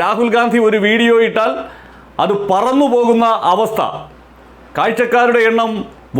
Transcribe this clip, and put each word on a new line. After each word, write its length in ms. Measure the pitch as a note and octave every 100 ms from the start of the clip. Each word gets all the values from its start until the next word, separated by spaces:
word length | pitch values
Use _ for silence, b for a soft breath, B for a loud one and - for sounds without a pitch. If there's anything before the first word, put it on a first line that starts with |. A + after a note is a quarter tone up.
രാഹുൽ 280 | F#3 A3 A#3+ A#3
ഗാന്ധി 220 | A#3+ A#3+ A3
ഒരു 100 | A3 G3+
വീഡിയോ 280 | A3+ A#3 A3+ A3+
ഇട്ടാൽ 240 | A3 A3+ - - B B B B -
അത് 80 | E3+ G3+ G3
പറന്നു 360 | F#3 A#3 C#4 C#4
പോകുന്ന 320 | A#3+ A#3 A3+ A#3 A3 -
അവസ്ഥ. 280 | F#3 A3 - B2+ - - - - - - - - -
കാഴ്ചക്കാരുടെ 640 | G3 A3+ A#3+ B3 A#3+ A#3+ A3+
എണ്ണം 200 | A3+ A3+ G#3+ - - - C3+